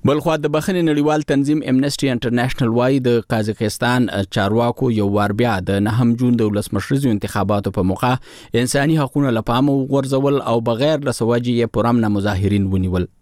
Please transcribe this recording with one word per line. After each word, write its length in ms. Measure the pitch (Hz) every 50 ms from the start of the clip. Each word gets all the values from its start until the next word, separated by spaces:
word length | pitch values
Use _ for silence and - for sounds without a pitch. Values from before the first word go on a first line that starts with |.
| -
بل 120 | 131 143 151 143
خوا، 100 | 170 160 156
د 100 | 147 151 147
بخښنې 340 | 156 147 - 190 180 170
نړیوال 360 | 160 151 147 147 151 151 156 151 -
تنظیم 320 | 147 139 139 139 151 156 - -
امنسټي 400 | 131 131 139 143 139 - - 135
انټرنیشنل 580 | 127 117 - 120 117 123 120 127 - - 135 113 113
وایي، 240 | 120 123 127 139 139 127
د 100 | 123 120 117 107 _ 131
قازقستان 720 | 113 107 107 107 - 113 107 - - - 117 123 127 123 98 - 98 95 - -
چارواکو 560 | 113 98 98 107 117 120 120 120 - 135 127 113
یو 100 | 107 101 101 101
وار 180 | 104 104 104 101 104
بیا 140 | 120 120 107 95 90 -
د 100 | 98 101 101
نهم 280 | 107 110 117 123 120 117 117
جون 160 | 127 123 123 113 113
د 80 | 107
ولسمشریزو 640 | 104 101 107 - - 101 - - 139 139 143 131 107
انتخاباتو 600 | 101 95 104 - 104 95 98 104 104 101 104 98 -
په 100 | 92 92
موقع 220 | 95 - - 123 127 127 - - - - - - - 117 123
انساني 340 | 123 - 143 139 151 160 156
حقونه 340 | 143 131 - 147 143 135 120 113
له 80 | 104 -
پامه 260 | 117 120 135 147 139
وغورځول 640 | 139 131 127 131 139 135 131 139 135 139 143 143 139 - - 117
او 40 | 117 117 120
بغیر 260 | 117 110 135 151 160
له 140 | 147 143 131
څه 180 | 117 - 117 110
وجې 220 | 120 120 120 123 120 117
یې 180 | 117 110 -
پرامنه 380 | 107 104 120 120 120 113 107 104
مظاهرین 560 | 101 98 104 101 90 98 98 101 101 98 92 95
ونیول. 400 | 95 92 92 90 92 90 - _ _